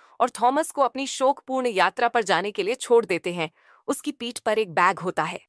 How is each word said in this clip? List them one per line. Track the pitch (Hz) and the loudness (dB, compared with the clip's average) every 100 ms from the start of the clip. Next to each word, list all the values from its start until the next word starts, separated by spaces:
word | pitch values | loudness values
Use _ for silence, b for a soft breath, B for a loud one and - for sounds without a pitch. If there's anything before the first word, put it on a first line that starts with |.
| b b | b b
और | 240 | -2
थॉमस | - 240 277 320 | 0 0 2 -2
को | - | 0
अपनी | 247 262 269 | 0 -2 -6
शोकपूर्ण | - 269 277 - 262 247 | 0 0 0 -4 -4 0
यात्रा | 185 180 - 233 | 2 2 2 0
पर | 240 | 0
जाने | 196 170 202 | 0 0 -2
के | 202 | -4
लिए | 185 | -4
छोड़ | 254 - 233 214 | -2 4 4 4
देते | 170 180 | -2 -4
हैं। | 175 156 b b b b | -6 -6 b b b b
उसकी | 277 294 | -4 -4
पीठ | - 240 - | -8 -8 -6
पर | 226 214 | -2 0
एक | 202 | 0
बैग | 160 180 175 | 4 2 2
होता | 180 165 | -4 -4
है। | 160 185 | -4 -6